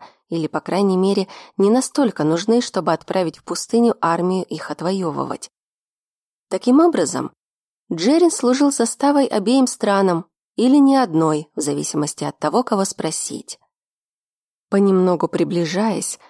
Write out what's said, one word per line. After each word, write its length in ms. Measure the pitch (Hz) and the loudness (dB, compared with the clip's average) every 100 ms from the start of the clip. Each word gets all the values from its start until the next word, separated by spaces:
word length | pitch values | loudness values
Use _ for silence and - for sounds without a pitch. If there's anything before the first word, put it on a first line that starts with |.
| - _ - | -12 _ -10
или, 180 | 165 156 | -6 -4
по 140 | 156 | -6
крайней 360 | - 180 196 185 | -4 0 0 2
мере, 320 | 190 196 185 - - - | 0 0 -4 -8 -10 0
не 100 | 196 | 2
настолько 560 | 254 - - 247 - | 2 0 0 0 0
нужны, 380 | 151 170 208 233 | -2 0 0 0
чтобы 300 | - 190 170 | 0 -4 -2
отправить 460 | 160 - 190 165 - | -2 -2 -4 -4 -6
в 60 | |
пустыню 520 | - 175 - 233 233 - | -10 -10 -2 2 2 2
армию 460 | 165 170 180 185 - | 0 0 0 -2 -4
их 240 | 160 - | -8 -10
отвоёвывать. 800 | 147 170 190 170 143 139 - - _ _ _ _ _ _ _ _ _ - | -6 -4 -4 -4 -4 -6 -8 -14 _ _ _ _ _ _ _ _ _ -8
Таким 320 | 185 247 269 | -4 2 4
образом, 520 | 339 233 147 131 135 _ _ _ _ _ - | 4 2 -2 -4 -8 _ _ _ _ _ -10
Джерин 380 | 170 202 330 339 | -2 2 4 2
служил 420 | - 247 262 285 | 2 0 2 2
заставой 540 | 277 233 - 285 285 269 | 2 -2 -2 0 2 0
обеим 400 | 208 196 269 254 | 0 2 2 2
странам, 580 | - 208 196 190 170 - _ _ - | 0 0 2 2 0 -4 _ _ 0
или 200 | 247 285 | 4 6
ни 180 | 269 | 6
одной, 540 | 269 233 156 160 151 156 | 4 2 2 2 0 -4
в 60 | - | -6
зависимости 640 | 147 143 147 151 147 - | -4 -4 -4 -4 -6 -6
от 140 | 147 - | -8 -4
того, 240 | 151 202 | -2 -2
кого 240 | 247 202 190 | 0 -2 -2
спросить. 720 | - 160 - - - - - _ _ _ _ _ _ _ _ _ _ - | -4 -8 -6 -8 -12 -14 -20 _ _ _ _ _ _ _ _ _ _ -4
Понемногу 580 | 202 202 190 185 175 160 | 2 4 4 2 2 0
приближаясь, 880 | 180 147 175 160 180 220 180 - - | -2 -2 -2 -2 -2 -2 -2 -6 -10